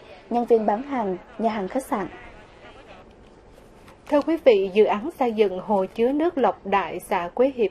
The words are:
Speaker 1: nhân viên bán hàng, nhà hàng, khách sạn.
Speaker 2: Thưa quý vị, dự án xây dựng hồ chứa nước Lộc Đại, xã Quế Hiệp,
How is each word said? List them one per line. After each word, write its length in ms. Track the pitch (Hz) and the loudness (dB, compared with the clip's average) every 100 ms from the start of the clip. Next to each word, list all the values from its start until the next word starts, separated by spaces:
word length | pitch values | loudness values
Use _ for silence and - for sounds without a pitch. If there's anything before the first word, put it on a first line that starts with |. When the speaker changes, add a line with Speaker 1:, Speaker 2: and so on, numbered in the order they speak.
| - - - | -8 -20 -6
Speaker 1:
nhân 140 | 240 | -4
viên 220 | 233 226 214 | 2 2 2
bán 160 | 208 | -2
hàng, 340 | 285 269 202 180 - - | -4 -4 -4 -6 -10 -4
nhà 120 | 220 | -4
hàng, 180 | 220 185 | -2 -4
khách 180 | 262 - | -6 -4
sạn. 200 | 226 180 - - - - - - - - - - - - - - - - - - - - | -6 -6 -12 -20 -20 -20 -20 -20 -20 -20 -20 -20 -20 -20 -20 -20 -20 -20 -20 -20 -16 0
Speaker 2:
Thưa 100 | 294 | 0
quý 160 | 294 330 | 2 2
vị, 260 | 277 202 190 | 4 4 4
dự 100 | 196 | 4
án 260 | 202 202 277 - | 4 2 -4 -2
xây 140 | 247 | -2
dựng 260 | 220 208 185 | 2 0 0
hồ 260 | 185 202 190 | -2 -2 -2
chứa 180 | - 233 | -2 0
nước 260 | 294 339 285 | 0 -2 0
Lộc 280 | 220 - 196 | -2 -2 -2
Đại, 340 | 196 165 175 | -2 -2 -8
xã 280 | - 190 175 | -4 -4 -4
Quế 240 | - 269 247 | 0 0 2
Hiệp, 140 | 196 | -2